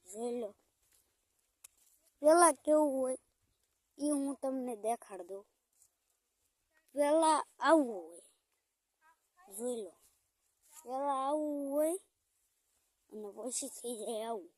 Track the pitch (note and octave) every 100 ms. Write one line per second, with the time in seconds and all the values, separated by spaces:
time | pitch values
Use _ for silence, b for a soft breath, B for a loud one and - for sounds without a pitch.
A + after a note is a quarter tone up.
0 | - G#3+ A#3+ A#3+ G#3+ - _ _ _ _
1 | _ _ _ _ _ _ - _ _ _
2 | _ _ D4 E4+ E4+ C#4 - D4+ D4+ C4
3 | C4 C4 _ _ _ _ _ _ _ -
4 | D4 C#4+ C#4 C4+ C4+ C4 B3 G#3+ G#3+ A#3
5 | - F#3+ F3 G3 G#3 _ _ _ _ _
6 | _ _ _ _ _ _ _ _ _ C4+
7 | C#4+ D#4 D#4+ D4+ - _ C4 D#4+ B3+ G3+
8 | D#3+ E3+ _ _ _ _ _ _ _ _
9 | _ _ _ _ F4+ G3 A#3+ A#3+ F#3 _
10 | _ _ _ _ _ _ _ - A#3 C4
11 | C#4+ C4+ C4+ D4+ D4+ D4 C#4 C#4+ D#4 F#4
12 | _ _ _ _ _ _ _ _ _ _
13 | _ G#3+ G#3 G#3 A#3 A#3+ C4+ - A#3+ A#3
14 | G#3 A3 A3+ A3+ E3